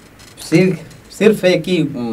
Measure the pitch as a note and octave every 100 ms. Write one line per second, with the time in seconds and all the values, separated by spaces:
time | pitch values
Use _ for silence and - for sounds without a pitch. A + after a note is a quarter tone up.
0 | - - - - - D#3+ F#3 E3 - -
1 | - - G#3 G#3 F#3 F3 - F3+ C#3+ B2
2 | A#2+